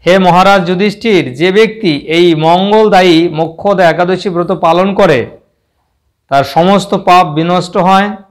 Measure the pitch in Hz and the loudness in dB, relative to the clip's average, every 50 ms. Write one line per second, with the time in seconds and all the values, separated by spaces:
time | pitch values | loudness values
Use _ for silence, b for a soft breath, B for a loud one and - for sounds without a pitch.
0 | _ 170 185 196 185 180 170 180 190 196 196 196 175 175 185 175 208 208 202 - | _ 2 2 2 2 2 2 4 4 4 2 2 0 -2 -2 -2 -2 -4 -4 -4
1 | - 233 208 175 139 127 123 135 165 185 185 214 226 214 220 - - 175 147 139 | -4 0 0 0 -2 -4 -4 -2 -2 0 2 2 0 0 -2 -4 -4 -4 -4 -4
2 | - - 160 170 180 175 160 151 156 165 170 185 190 202 208 220 214 214 202 185 | -6 -4 0 2 2 2 2 0 0 0 0 0 0 0 2 2 2 4 4 4
3 | 185 185 165 160 170 170 156 156 165 156 160 - - 202 202 180 180 165 160 160 | 4 4 2 2 0 0 -2 -4 -6 -6 -8 -6 -2 -2 0 2 2 0 2 0
4 | 180 180 185 180 - 208 170 175 175 165 190 175 - 165 165 175 190 202 190 202 | -2 -2 -2 -4 -4 -6 -4 -4 -4 -4 -4 -2 0 0 0 0 0 -2 0 0
5 | 196 175 147 120 104 - - - _ _ _ _ _ _ _ _ _ _ _ _ | 2 2 2 0 -2 -6 -12 -20 _ _ _ _ _ _ _ _ _ _ _ _
6 | _ _ _ _ _ _ 143 139 135 - - 165 170 185 202 190 190 - 208 190 | _ _ _ _ _ _ 0 0 0 0 -2 0 2 2 2 0 0 -2 -6 -4
7 | 190 190 180 180 185 160 147 156 165 170 180 180 156 - - 208 170 185 190 190 | 0 2 2 2 2 0 -2 -4 -2 -2 -2 -4 -4 -4 -4 -2 0 2 2 0
8 | 202 208 214 - - _ | 0 -2 -8 -12 -18 _